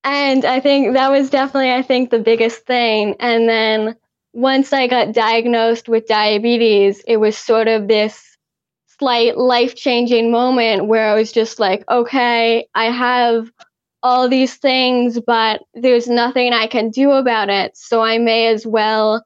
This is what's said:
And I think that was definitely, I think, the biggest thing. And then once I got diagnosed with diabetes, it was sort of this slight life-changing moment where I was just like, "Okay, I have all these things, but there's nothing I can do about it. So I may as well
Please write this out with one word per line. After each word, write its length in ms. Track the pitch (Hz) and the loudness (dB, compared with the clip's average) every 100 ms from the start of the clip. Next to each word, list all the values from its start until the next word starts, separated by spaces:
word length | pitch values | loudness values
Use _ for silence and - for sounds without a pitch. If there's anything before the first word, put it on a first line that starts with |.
And 440 | 269 277 277 269 - | -4 -2 0 0 0
I 140 | 254 | 0
think 340 | 277 277 240 | 2 2 2
that 160 | 254 269 | 0 2
was 180 | 277 269 | 2 0
definitely, 440 | 277 269 277 262 | 0 0 -2 0
I 100 | 254 | -2
think, 260 | 262 254 247 | 0 -2 0
the 120 | 233 | 0
biggest 440 | 220 226 226 226 | 0 2 0 -4
thing. 520 | - 247 233 214 208 - | -4 -2 0 0 -2 -4
And 260 | 240 226 226 | -2 0 2
then 500 | 226 220 220 214 233 _ _ _ | 0 0 -2 -4 -8 _ _ _
once 400 | 240 262 269 269 | -4 0 0 -2
I 140 | 269 247 | -2 0
got 260 | 247 208 | 0 0
diagnosed 760 | 233 220 226 240 233 226 233 - | 0 0 0 0 0 0 -2 -2
with 160 | 226 220 | -4 0
diabetes, 960 | 214 214 208 233 240 233 202 196 202 - | 0 0 0 0 2 2 4 2 0 -2
it 120 | 220 | 0
was 180 | 214 214 | 0 -2
sort 320 | - 220 226 | -2 0 2
of 180 | 220 202 | -2 0
this 520 | 214 214 - _ _ _ _ _ _ _ _ | 0 0 -6 _ _ _ _ _ _ _ _
slight 380 | 269 240 233 - | -2 0 0 0
life-changing 920 | 254 240 254 - 285 240 240 240 233 | 0 2 -2 -2 -2 0 0 0 2
moment 560 | 233 254 254 226 196 208 | 0 0 0 0 0 0
where 200 | 226 220 | 0 2
I 80 | |
was 180 | 214 220 | 0 0
just 280 | 233 226 - | -2 -2 -2
like, 240 | 202 185 - | -2 -2 -2
"Okay, 760 | 247 240 269 240 233 226 226 - | -2 0 0 0 0 0 0 -2
I 120 | 202 226 | -4 -2
have 640 | 247 247 247 240 233 226 _ - _ _ _ | -2 -2 0 0 0 -4 _ -20 _ _ _
all 240 | 247 247 254 | 0 0 2
these 280 | 262 262 | 0 0
things, 680 | - 277 262 254 247 240 233 | 0 0 0 0 0 0 -2
but 400 | 233 226 220 214 - | -2 0 0 -4 -10
there's 340 | 233 254 240 240 | -2 2 2 2
nothing 460 | 240 240 254 247 | 0 0 0 0
I 120 | 240 233 | 0 -2
can 220 | 240 220 | -2 -4
do 220 | 233 277 | 0 2
about 400 | 269 254 226 202 | 2 2 0 0
it. 260 | 196 - - | -2 -4 -10
So 240 | - 226 | -4 -2
I 160 | 226 226 | 0 0
may 300 | 233 226 226 | 0 2 0
as 200 | 220 226 | -2 -2
well 560 | 214 214 220 214 220 | -2 0 0 0 -2